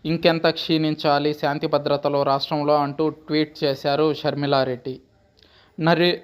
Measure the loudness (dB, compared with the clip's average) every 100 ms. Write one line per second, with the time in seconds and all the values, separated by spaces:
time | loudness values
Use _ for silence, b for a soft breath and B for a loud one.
0 | -2 0 2 2 0 -2 -2 0 0 0
1 | 0 2 0 -2 -4 -2 -2 -2 0 0
2 | 0 0 0 0 -2 -2 2 2 0 -2
3 | -4 -4 -4 -2 -2 -2 -2 -2 -2 2
4 | 0 0 -4 -2 0 0 0 -4 -8 -12
5 | _ _ _ _ b b b -2 2 4
6 | 4 0